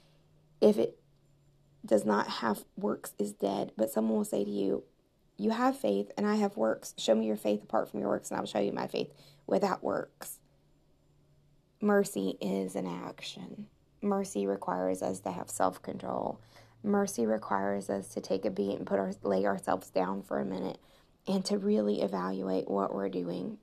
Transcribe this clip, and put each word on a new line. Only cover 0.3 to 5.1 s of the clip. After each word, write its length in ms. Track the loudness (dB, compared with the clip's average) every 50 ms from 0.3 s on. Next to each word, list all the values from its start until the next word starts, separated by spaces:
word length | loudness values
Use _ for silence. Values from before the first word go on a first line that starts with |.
| _ _ _ _ _ _
if 180 | 6 6 8 6
it 220 | 2 -2 -2 -8 _ _ _ _ _ _ _ _ _ _ _ _ _ _ _ _ 0
does 200 | 4 4 4 4
not 220 | 4 2 2 0 -2
have 380 | -4 -2 -2 -2 -2 -2 -6 -12 _
works, 380 | -6 -4 -4 -4 -4 -6 -8 -6 -4
is 140 | -4 -4
dead." 400 | -4 -2 -2 0 0 0 -2 -4 -2 -2
But 140 | -2 0
someone 260 | 0 0 0 2 2 0
will 80 | 0
say 180 | 0 0 -2 -2
to 80 | 0
you, 320 | -2 0 0 0 0 -2 -4 -8 _ _ _ _